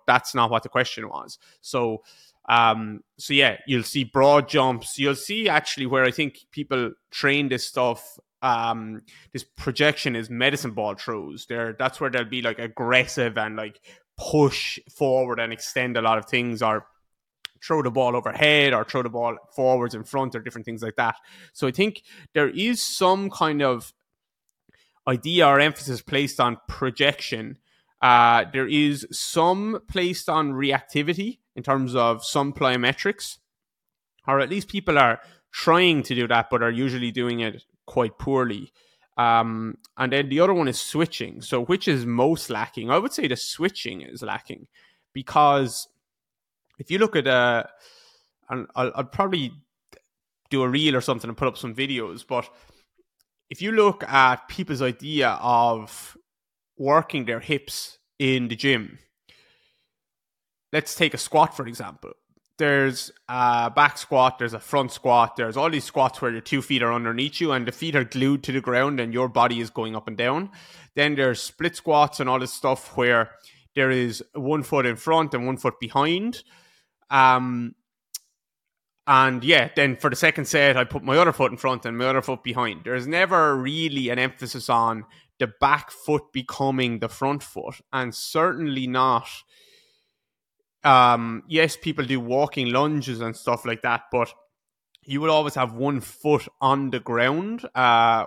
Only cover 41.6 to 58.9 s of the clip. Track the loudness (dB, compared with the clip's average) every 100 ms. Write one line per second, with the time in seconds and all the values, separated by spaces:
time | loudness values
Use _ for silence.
41.6 | 0 -2 0 -2 -2 0 2 0 -4 -8
42.6 | -8 -8 -2 0 -2 -4 -4 -4 -8 -4
43.6 | -4 -4 -10 -12 -16 -14 -10 -10 -12 -20
44.6 | -20 _ _ _ _ -16 -2 4 4 4
45.6 | 0 -4 -12 _ _ _ _ _ _ _
46.6 | _ -20 -6 0 2 2 2 4 4 2
47.6 | -2 -10 -20 -20 _ _ _ _ -10 -10
48.6 | -6 -4 -2 -4 -6 -4 -2 -2 -6 -10
49.6 | _ _ _ -20 _ _ _ _ _ 0
50.6 | 0 2 2 2 0 -4 -6 -4 -4 -4
51.6 | -8 -6 -4 -4 -6 -10 -6 -6 -6 -12
52.6 | _ _ _ _ _ _ _ _ _ -10
53.6 | 0 4 4 2 2 4 6 4 -4 -8
54.6 | -6 -2 -2 -4 -4 0 0 0 2 4
55.6 | 4 2 -6 -16 -20 -20 _ _ _ _
56.6 | _ -6 2 2 2 -4 -4 -6 -4 -6
57.6 | -6 -12 -12 -16 _ -4 0 0 -2 -2
58.6 | 0 0 -2